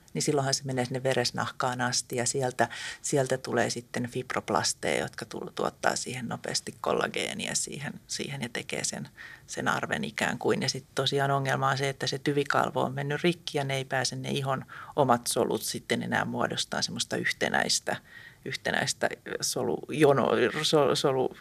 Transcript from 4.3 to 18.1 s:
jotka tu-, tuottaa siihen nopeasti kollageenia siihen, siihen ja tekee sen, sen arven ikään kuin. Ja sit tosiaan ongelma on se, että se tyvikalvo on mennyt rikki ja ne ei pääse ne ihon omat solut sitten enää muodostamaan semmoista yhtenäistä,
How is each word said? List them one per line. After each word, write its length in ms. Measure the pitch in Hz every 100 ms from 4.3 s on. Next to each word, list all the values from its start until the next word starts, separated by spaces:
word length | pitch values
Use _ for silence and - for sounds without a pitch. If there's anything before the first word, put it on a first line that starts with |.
| - - 90 - - - 69
jotka 240 | - -
tu-, 260 | - - -
tuottaa 420 | - - - - -
siihen 320 | - 127 123
nopeasti 460 | - - - - -
kollageenia 760 | - - - - - - -
siihen, 460 | - - - 143 - -
siihen 360 | - - 139
ja 60 | -
tekee 320 | - - -
sen, 240 | - - - - - - -
sen 220 | - -
arven 360 | 139 165 -
ikään 340 | - - - -
kuin. 240 | 117 113
Ja 60 | 131
sit 160 | 135 -
tosiaan 360 | - 135 139 139
ongelma 380 | 139 135 135 135
on 100 | 135
se, 100 | 139
että 180 | 135 131
se 120 | 139
tyvikalvo 640 | 151 143 139 131 - -
on 120 | 127
mennyt 280 | 135 143 147
rikki 360 | 175 170 - 147
ja 60 |
ne 120 | 139 135
ei 80 |
pääse 320 | 131 135 127 135
ne 140 | 131
ihon 340 | 139 135 131 131 - - -
omat 300 | 131 120 -
solut 360 | - - 113
sitten 400 | - 113 - 120
enää 220 | 120 110
muodostamaan 580 | 110 120 - - - -
semmoista 340 | - - - -
yhtenäistä, 800 | - - - - - - - - -